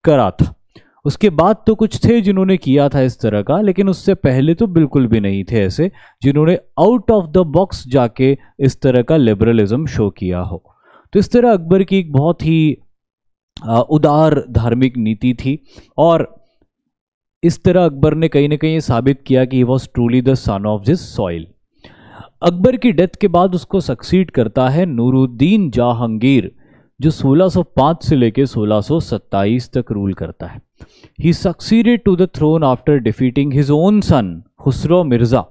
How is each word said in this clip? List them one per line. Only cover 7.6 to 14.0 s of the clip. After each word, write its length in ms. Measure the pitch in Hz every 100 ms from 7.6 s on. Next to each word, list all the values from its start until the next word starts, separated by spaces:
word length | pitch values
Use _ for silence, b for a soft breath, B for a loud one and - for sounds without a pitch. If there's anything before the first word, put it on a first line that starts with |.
| 190 - 131
जाके 500 | 135 120 - 131 139 b -
इस 200 | 135 -
तरह 200 | 135 123
का 160 | 113 160
लिबरलिज्म 680 | 117 101 110 117 98 120 156
शो 220 | - 104
किया 280 | - 92 90
हो। 220 | 87 85 _ b b b b
तो 60 | 202
इस 120 | -
तरह 200 | 240 240
अकबर 300 | 202 165 190
की 160 | 196 196
एक 120 | 165
बहुत 280 | 139 156 170
ही, 360 | 156 160 156 - _ _ _ _ _ _ _ -
आ, 220 | 113 117
उदार 640 | - 151